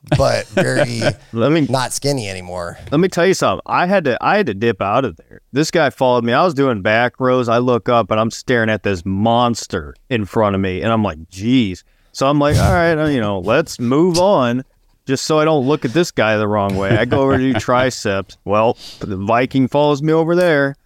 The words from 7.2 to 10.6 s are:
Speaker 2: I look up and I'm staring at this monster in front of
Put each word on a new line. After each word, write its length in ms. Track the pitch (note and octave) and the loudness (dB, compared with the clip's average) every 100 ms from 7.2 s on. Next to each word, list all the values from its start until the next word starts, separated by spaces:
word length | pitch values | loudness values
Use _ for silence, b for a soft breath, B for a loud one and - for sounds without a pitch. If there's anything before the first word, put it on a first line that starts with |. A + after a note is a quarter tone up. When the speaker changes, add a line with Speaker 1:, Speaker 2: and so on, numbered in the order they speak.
| B2+ B2+ A#2 | 0 0 2
Speaker 2:
I 100 | A#2 | 0
look 280 | B2 A#2+ - | 2 0 2
up 220 | A#2+ G2+ | 0 2
and 80 | A2 | 0
I'm 120 | A2+ | -2
staring 380 | - - B2 A2 | -4 -2 0 0
at 140 | G#2+ | 0
this 200 | G#2+ F#2+ F2+ | -2 -4 -4
monster 920 | F#2+ A2+ A#2 A#2+ A2+ - F#2+ D2 - _ | -2 2 2 2 -2 -6 -10 -10 -20 _
in 160 | A#2+ G2 | -4 -2
front 300 | A#2 G#2+ | 0 0
of 60 | G2 | 0